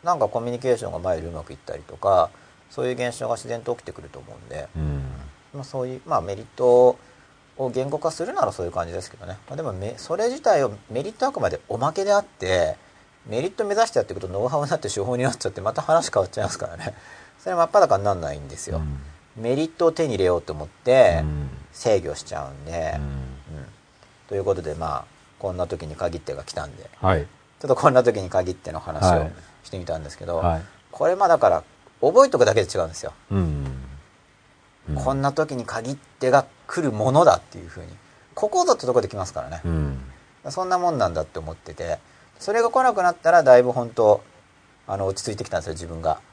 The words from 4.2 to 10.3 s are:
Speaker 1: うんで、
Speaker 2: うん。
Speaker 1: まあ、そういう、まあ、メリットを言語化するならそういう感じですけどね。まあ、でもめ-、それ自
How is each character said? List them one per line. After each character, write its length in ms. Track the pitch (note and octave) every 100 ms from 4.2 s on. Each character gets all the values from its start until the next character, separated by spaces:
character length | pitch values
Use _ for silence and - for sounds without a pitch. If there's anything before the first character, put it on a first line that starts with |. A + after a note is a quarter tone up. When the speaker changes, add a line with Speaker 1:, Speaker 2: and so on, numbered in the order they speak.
| C2
Speaker 1:
う 40 | A1
ん 120 | A1+
で、 180 | D2 C#2 E2
Speaker 2:
う 40 |
ん。 240 | D2+ C#2+ C2+ C2 C#2+ - _
Speaker 1:
ま 80 | C#3+
あ、 20 |
そ 180 | C3 C3+
う 60 | B2+
い 100 | B2+
う、 40 | D#3+
ま 100 | C3
あ、 40 |
メ 140 | F2 G2+
リ 80 |
ッ 20 | A2+ -
ト 420 | B2 B2 B2 - - _ _ _ _ -
を 120 | C3
言 180 | B2 C3+
語 120 | D3
化 100 | E3
す 160 | - F#3
る 80 |
な 100 | F#4+
ら 80 | G#2+
そ 120 | -
う 20 | F2
い 40 |
う 20 |
感 160 | E2+ E2
じ 60 |
で 80 | F2
す 100 | -
け 60 | -
ど 100 | F2+
ね。 100 | F#2+ -
ま 60 |
あ、 20 | C#3
で 40 |
も 120 | D3+
め-、 220 | F#2+ G2+ -
そ 180 | - F3
れ 140 |
自 120 | A#3